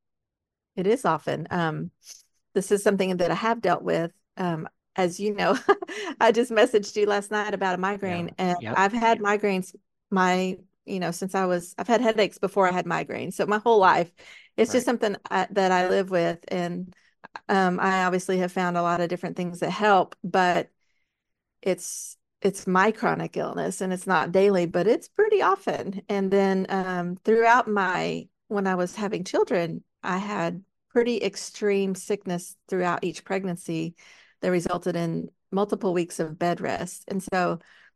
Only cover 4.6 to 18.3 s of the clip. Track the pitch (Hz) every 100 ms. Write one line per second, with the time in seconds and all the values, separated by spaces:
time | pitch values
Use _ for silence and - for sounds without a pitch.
4.6 | - _ _ - 180 180 208 202 180 254
5.6 | - 392 359 415 370 - - 226 226 214
6.6 | - 214 202 214 208 202 196 214 208 190
7.6 | 190 180 190 202 190 175 175 - 180 175
8.6 | 110 131 196 233 233 226 202 208 208 185
9.6 | 185 - _ _ _ 190 185 185 185 185
10.6 | _ _ - 190 170 170 190 190 185 175
11.6 | 175 - 202 226 226 220 185 - 190 202
12.6 | 180 180 170 160 160 117 147 - 180 214
13.6 | 233 214 185 160 170 _ - - _ -
14.6 | 233 254 254 233 214 - - 190 - 196
15.6 | 185 185 185 196 190 180 170 170 - 185
16.6 | 175 180 180 - _ _ - - - 196
17.6 | 185 180 190 190 185 185 190